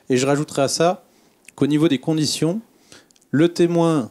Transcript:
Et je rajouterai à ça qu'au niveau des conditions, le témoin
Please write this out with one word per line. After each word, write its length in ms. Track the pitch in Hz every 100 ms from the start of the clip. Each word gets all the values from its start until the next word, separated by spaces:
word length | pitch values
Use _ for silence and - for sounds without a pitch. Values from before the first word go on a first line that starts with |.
| -
Et 80 | 127
je 100 | 135
rajouterai 360 | 143 147 -
à 60 | 135
ça 340 | - 165 202 _ _ _ _ _ -
qu'au 100 | 139
niveau 220 | 147 160
des 100 | 131
conditions, 600 | - 160 147 - 156 208 - _ _ - _ _ _
le 180 | - 170
témoin 580 | 170 175 170 165 160 110